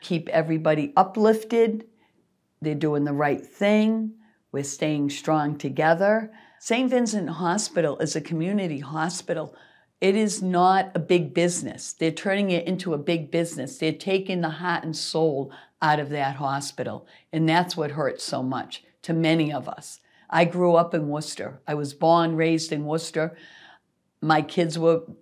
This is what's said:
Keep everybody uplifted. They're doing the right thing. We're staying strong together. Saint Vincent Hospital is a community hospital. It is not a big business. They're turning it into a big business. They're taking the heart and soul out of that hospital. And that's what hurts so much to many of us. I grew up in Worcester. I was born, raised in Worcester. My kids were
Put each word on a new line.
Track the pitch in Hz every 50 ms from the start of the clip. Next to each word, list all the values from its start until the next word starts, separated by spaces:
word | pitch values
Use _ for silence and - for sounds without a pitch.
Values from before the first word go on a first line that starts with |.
Keep | - - 180 165 165 -
everybody | - 160 160 160 160 160 160 160 156 151 143 143 -
uplifted. | - 190 190 - 220 214 220 220 220 - - 240 233 226 226 214 220 - - _ _ _ _ _ _ _ _ _ _ _ _ _ -
They're | 151 156 147
doing | 143 156 151 147 147 143
the | 147 143
right | 143 151 143 143 - -
thing. | - - - 202 202 214 214 214 220 220 220 220 220 - - _ _ _ _ _ _
We're | - 139 139
staying | 139 - - 160 156 151 147 143 139
strong | 139 - - - 156 156 147 147 147
together. | 147 - 139 131 143 156 160 165 165 196 202 214 220 220 214 - - - - _ -
Saint | - - 226 240 262 247
Vincent | 254 247 247 214 208 208 175 135
Hospital | 160 151 180 170 175 208 208 - - 180 160 147 139
is | - 160 151 -
a | 160
community | 151 - 170 160 160 185 208 208 190 170 151
hospital. | 139 143 135 156 160 156 170 170 - - - 175 160 151 - - - - _ _ _ _ _ _ -
It | 180 190 196
is | 220 220 208 - - 190
not | 185 180 175 180 185 190 190 190 190 -
a | 180
big | 156 - 185 175 165 139 -
business. | 170 170 175 175 - - - - - - - -
They're | - 165 165
turning | 160 - - 202 190 202 202 190
it | 180 170 -
into | - 185 175 - 190 156
a |
big | 143 143 - 170 165 151 139
business. | - 165 170 165 - 147 127 - -
They're | - 160 160 156
taking | - - 196 190 196 190 190 185 180
the | 170 156
heart | 151 147 180 175 170 160 -
and | 160 151
soul | - - - - 160 160 160 143 135 135 135 - - - _ _ -
out | 160 156 151 151
of | 147 139
that | 147 147 139 135 135
hospital. | 135 147 135 139 139 139 - - - 127 - 120 120 - _ - - _ -
And | - 160 160
that's | 156 160 175 180 175 -
what | 170 151 147
hurts | 139 151 147 127 - -
so | - - 147 127 127
much | 127 131 120 - - - - _ _ _ _ -
to | - 165
many | 165 165 156 165 165 156 151 147
of | 135 - -
us. | - - - - - - _ _ _ _ _ -
I | - 165 180
grew | 175 175 180 180 175 170
up | 170 170 170 -
in | 165 151
Worcester. | 147 143 151 151 - - - - - 135 - -
I | - 151
was | 147 147 139 135
born, | - 170 165 170 170 165 165 165
raised | 160 160 165 165 160 160 - 156
in | 147 147
Worcester. | 147 156 165 165 - - 160 156 165 160 - - - - - - - - _ _ _ _ _ _ _ _ -
My | - 156 156 156
kids | 151 151 - 185 170 165 156
were | 165 160 165 165 165 - - - -